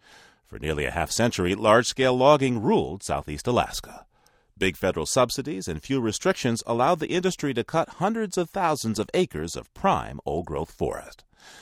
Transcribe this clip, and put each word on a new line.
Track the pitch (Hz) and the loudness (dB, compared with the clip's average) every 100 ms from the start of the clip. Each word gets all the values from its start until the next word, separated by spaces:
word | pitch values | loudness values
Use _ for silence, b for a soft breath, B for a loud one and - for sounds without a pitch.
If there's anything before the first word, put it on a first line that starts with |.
| b b b b _ | b b b b _
For | 53 | -8
nearly | 73 73 67 | -4 -2 -2
a | |
half | 85 78 | -2 -2
century, | - 117 - 90 98 | 2 0 2 0 2
large-scale | 110 113 120 - 131 127 | 6 6 4 2 2 6
logging | 131 151 135 117 | 6 6 4 0
ruled | 127 208 65 95 | 2 2 0 -6
southeast | - 73 76 73 - | -4 -4 -4 -6 0
Alaska. | 117 - - - - - _ _ _ _ - | 2 2 -4 -12 -18 -20 _ _ _ _ -2
Big | 95 82 | -2 0
federal | 95 85 76 | -2 -2 -2
subsidies | 135 123 - 127 190 165 | 2 2 0 -6 -8 -6
and | 80 | -8
few | - 135 | -4 -2
restrictions | 113 - 185 190 123 117 - | 0 0 -2 0 0 -2 -2
allowed | 117 135 175 | 2 2 2
the | - | 0
industry | 170 180 - 143 | -2 -2 -2 -2
to | 117 - | -2 -2
cut | 170 - | -2 -2
hundreds | - 185 226 214 185 | -2 -2 -2 -4 -2
of | 170 | -2
thousands | 196 170 151 113 107 | 0 0 0 -2 -2
of | 101 | 0
acres | 180 185 76 85 65 | 0 0 -2 -6 -8
of | - | -12
prime | - 196 147 55 71 - | -2 0 0 -2 -8 -4
old-growth | 78 90 71 80 | -4 -4 -4 -6
forest. | - 76 - - - - b b b | -4 -4 -4 -10 -20 -20 b b b